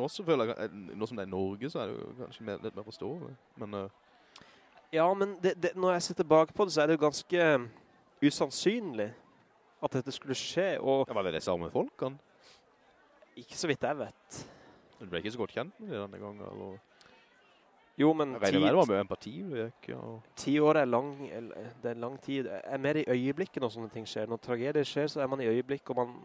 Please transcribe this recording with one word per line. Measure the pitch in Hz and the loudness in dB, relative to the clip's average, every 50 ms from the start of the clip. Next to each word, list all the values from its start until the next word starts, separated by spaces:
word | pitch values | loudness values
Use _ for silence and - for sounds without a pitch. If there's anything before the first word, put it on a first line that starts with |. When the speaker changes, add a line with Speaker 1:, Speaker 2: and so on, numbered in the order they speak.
| 123 | -4
Speaker 1:
nå | 151 | -4
så | - - 202 | -4 -4 0
føler | 165 165 135 113 110 117 | 2 2 2 2 2 0
jeg, | - 107 104 80 101 95 85 - | -2 -4 -6 -6 -8 -14 -12 -8
nå | 98 107 | -6 -6
som | 110 123 107 | -6 -4 -6
det | 95 | -6
er | 95 | -4
Norge, | 95 92 95 95 101 101 120 143 | -2 -2 -2 -2 -2 -4 -6 -6
så | 165 165 113 | -6 -4 -6
er | 95 | -6
det | - - | -6 -8
jo | - - - 123 127 | -10 -10 -12 -12 -14
kanskje | - - - 110 | -14 -14 -12 -10
mer, | 107 101 - - | -8 -8 -6 -8
litt | 110 - | -10 -10
mer | 95 107 | -10 -12
forståelig. | 107 110 - - 104 147 175 147 - 135 - _ _ _ | -12 -12 -8 -8 -8 -8 -8 -10 -12 -14 -18 _ _ _
Men, | - 117 104 104 | -12 -10 -8 -6
eh, | 101 95 98 - _ _ _ _ _ _ _ - - - - - - _ _ _ - - _ - | -6 -8 -8 -10 _ _ _ _ _ _ _ -20 -20 -20 -20 -20 -20 _ _ _ -20 -12 _ 2
Speaker 2:
Ja, | 160 160 175 196 | 4 4 4 4
men | 196 196 202 202 170 175 | 4 0 -2 -2 0 0
det, | 190 170 180 165 | 0 0 0 0
det, | 175 - | -2 0
når | 185 185 185 180 | 2 2 2 2
jeg | 175 175 | 2 0
ser | - 175 | -2 -2
tilbake | - 175 151 156 156 160 156 - | 0 4 8 8 8 8 6 4
på | - 208 | 0 0
det, | 185 151 | 2 4
så | 156 147 | 4 4
er | |
det | 151 165 | 6 6
jo | 156 147 | 6 4
ganske, | 151 139 - - - 175 | 2 2 0 -4 0 2
eh, | 175 170 160 147 131 120 117 - - - _ _ _ _ _ _ - - | 4 6 6 6 4 2 -2 -12 -18 -20 _ _ _ _ _ _ 2 4
usannsynlig | 151 - - 170 139 - - - 180 220 240 220 175 127 110 104 107 117 - - _ _ _ _ _ _ _ _ _ _ _ - | 4 4 4 0 -2 0 0 2 2 2 2 0 -4 -4 -2 -4 -4 -4 -10 -20 _ _ _ _ _ _ _ _ _ _ _ -4
at | 143 - | -2 -2
dette | 135 123 139 131 | -2 -2 -4 -6
skulle | - - 139 131 | -8 -6 -6 -6
skje, | - - - - 170 185 196 156 - | -4 -6 -4 -2 0 0 0 0 0
og | - 131 135 135 135 - | 2 2 4 4 2 2
Speaker 1:
Ja, | 123 | 0
var | 104 98 | 0 0
det | 92 80 | 0 0
de | 80 | -2
samme | - - 90 87 85 80 | 0 0 0 0 -2 -2
folkene? | - - 196 285 - - - 131 139 143 _ _ _ _ _ - - - _ _ _ _ _ _ _ _ _ _ _ _ _ _ - | 0 -2 -2 -2 -4 -6 -6 -6 -8 -10 _ _ _ _ _ -20 -20 -20 _ _ _ _ _ _ _ _ _ _ _ _ _ _ -20
Speaker 2:
Ikke | 117 117 - - | -20 -18 -12 -8
så | - - 165 | -2 0 0
vidt | 139 - - | 0 2 0
jeg | 120 147 143 | -2 -2 -2
vet. | 117 - - _ _ - - - - - - - - - - - _ _ _ - | -4 -8 -10 _ _ -16 -16 -14 -14 -16 -20 -20 -20 -20 -20 -20 _ _ _ -18
Speaker 1:
Du | 113 | -12
ble | 92 87 85 | -6 -6 -4
ikke | 82 107 113 | -4 -4 -4
så | 123 | -4
godt | 107 - - | -6 -4 -4
kjent | 110 127 175 - - | -6 -6 -6 -8 -14
med | 220 208 | -12 -8
dem | 151 104 101 98 | -8 -8 -8 -8
denne | 98 95 101 | -10 -12 -12
gangen, | 101 104 104 | -12 -12 -12
eller? | 98 98 95 101 98 98 95 98 _ _ _ _ - - - - _ _ _ _ _ _ _ _ _ _ _ _ _ _ _ - | -12 -12 -12 -12 -12 -12 -14 -14 _ _ _ _ -20 -20 -20 -20 _ _ _ _ _ _ _ _ _ _ _ _ _ _ _ 2
Speaker 2:
Jo, | 139 156 160 | 4 4 4
men | 156 151 139 127 | 4 0 -2 -2
Speaker 1:
Jeg | 117 | 0
regner | 101 98 92 | 2 4 4
Speaker 2:
ti | 95 95 | 6 6
Speaker 1:
med | 101 123 | 6 6
det | - | 6
var | 170 120 | 6 6
med | 101 95 101 | 4 2 0
empati, | 95 95 - - - 131 165 196 | -2 -4 -8 -10 -10 -12 -10 -10
du | 190 143 117 | -8 -6 -6
gikk, | 113 117 - _ - - 123 127 | -6 -6 -8 _ -12 -12 -10 -10
og | 120 113 113 113 - - - - | -10 -12 -14 -14 -16 -18 -14 -8
Speaker 2:
Ti | - 131 139 151 151 | -2 2 4 6 6
år | 151 156 156 | 6 6 6
er | 143 127 | 4 4
lang, | 120 117 135 143 139 139 143 - | 4 2 2 0 -6 -10 -12 -10
eller, | 78 110 117 107 - - 107 120 120 - 120 | -10 -10 -10 -12 -12 -12 -14 -14 -12 -8 -6
det | 120 | -6
er | 117 117 | -6 -6
lang | 117 123 135 135 - | -6 -8 -10 -10 -6
tid. | - 139 135 127 98 | -4 -2 -2 -2 -4
Jeg | 95 95 - | -6 -8 -8
er | - 135 135 | -6 -4 -2
mer | 135 147 151 | 0 0 2
i | 156 147 - 127 | 2 2 2 2
øyeblikket | 127 123 135 139 147 190 - - 147 | 2 2 0 0 -2 -4 -6 -4 -2
når | 131 117 110 | -2 -2 -2
sånne | 117 113 107 - | -4 -10 -10 -8
ting | 117 110 107 | -10 -10 -8
skjer. | - 110 107 110 | -6 -4 -4 -4
Når | 117 110 | -4 -6
tragedier | - - 123 117 120 139 147 151 139 - | -4 -4 -2 -2 0 0 2 2 0 0
skjer, | - 143 147 151 - | 0 0 -2 0 0
så | 151 | -2
er | 139 127 | -2 -2
man | 139 135 131 | 0 0 2
i | 113 | 4
øyeblikk, | 113 123 127 127 139 139 - - | 4 4 2 0 -2 -4 -4 -4
og | 131 | -2
man, | 123 123 120 123 - | 0 -2 -2 -4 -12